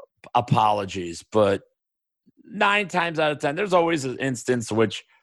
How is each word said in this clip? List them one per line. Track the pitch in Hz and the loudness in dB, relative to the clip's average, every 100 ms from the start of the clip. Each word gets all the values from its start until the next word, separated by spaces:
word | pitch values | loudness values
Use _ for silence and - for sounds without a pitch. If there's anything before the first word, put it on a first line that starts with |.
| - _ - | -20 _ -4
apologies, | 120 107 117 110 104 98 95 87 85 - | -4 2 2 4 2 -2 -6 -8 -10 -2
but | 110 101 98 - _ _ _ _ _ _ _ | 2 4 2 -4 _ _ _ _ _ _ _
nine | - 196 202 208 196 | -16 -2 2 2 0
times | 180 170 156 | -2 -2 0
out | 151 | -2
of | 143 | 0
ten, | 147 156 | -4 -2
there's | 202 | 2
always | 180 170 165 | 2 2 0
an | 131 120 | -4 -4
instance | 135 120 - 123 110 | -4 -4 -2 -2 0
which, | 107 107 - - _ | 0 0 0 -14 _